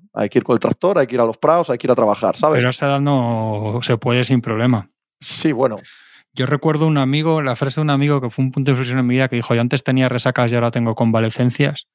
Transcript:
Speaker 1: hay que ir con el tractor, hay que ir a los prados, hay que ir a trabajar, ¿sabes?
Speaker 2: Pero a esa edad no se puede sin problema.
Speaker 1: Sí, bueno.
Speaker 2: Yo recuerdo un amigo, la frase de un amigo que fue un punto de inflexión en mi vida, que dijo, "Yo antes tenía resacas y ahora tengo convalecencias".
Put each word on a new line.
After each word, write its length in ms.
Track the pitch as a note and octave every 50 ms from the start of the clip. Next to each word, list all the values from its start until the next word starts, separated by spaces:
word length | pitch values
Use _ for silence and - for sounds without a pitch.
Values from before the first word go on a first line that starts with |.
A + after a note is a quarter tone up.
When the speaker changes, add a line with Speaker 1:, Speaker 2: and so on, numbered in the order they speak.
| - _ -
Speaker 1:
hay 160 | A2 G#2+ G2+
que 80 | -
ir 80 | B2 G2+
con 80 | - B2
el 60 | G#2
tractor, 380 | - A2+ - - - F#3 G3+ E3
hay 80 | C3+
que 80 | A#2+ C3
ir 60 | B2
a 40 | A#2
los 120 | A2+ G#2+
prados, 320 | - - D3+ E3 F3 E3 -
hay 80 | B2
que 100 | A#2+ -
ir 40 | B2+
a 40 | B2
trabajar, 420 | B2 A#2 G#2 G#2 - A2 F#2+ -
¿sabes? 200 | - D3 D#3 D#3 B2+
Speaker 2:
Pero 100 | B2 B2+
a 20 |
esa 140 | B2+ - D3
edad 160 | C#3 C#3 C#3
no 800 | C#3+ C#3+ C#3+ C3 A#2+ A#2 A#2 A2 A2 A2 G#2+ G#2 G#2+ G#2+ A2 B2
se 160 | B2+ - B2
puede 260 | A2 - B2 A#2+ B2 B2
sin 160 | C3 C3+ B2
problema. 480 | A#2 A#2 A2 A2 A#2+ B2+ A#2+ G#2 G2 - _ _ _ _ _ _
Speaker 1:
Sí, 320 | - - - - - D#3+
bueno. 280 | C3+ A2+ C3+ A#2+ G#2+ - - - - - - - - - _ _ _
Speaker 2:
Yo 120 | - B2+
recuerdo 400 | C#3 D3+ C3+ - D#3+ D3+ D3 D#3+
un 140 | D#3+ D#3 C#3+
amigo, 420 | C3 C3 C#3 D3+ D#3 E3 D#3+ D#3
la 140 | C#3+ C3 A#2+
frase 200 | - C#3+ C3+ -
de 60 | D#3
un 80 | D#3 D3
amigo 320 | C#3+ C#3 C#3+ D3 D3 C3+
que 80 | B2+ A#2
fue 160 | - - C3
un 60 | C3
punto 160 | - C#3+ C3 C3+
de 40 | C3
inflexión 260 | B2 B2+ B2 B2+ C3
en 80 | B2
mi 80 | B2 B2
vida, 120 | C3 C3
que 100 | B2+ B2
dijo, 180 | A#2+ - - A#2+
"Yo 60 | A#2
antes 220 | A#2+ B2 D3 C3+ -
tenía 240 | - B2+ C3 C3
resacas 440 | B2 B2 B2 - C3 B2 - B2 A2+
y 40 | A#2+
ahora 140 | A#2+ A#2 A#2
tengo 240 | - B2 A#2 A#2 A2
convalecencias". 960 | - A#2 A2+ A2+ A2+ A2+ A2 - - B2 B2 A#2 - C#3+ C#3 C#3+ - - _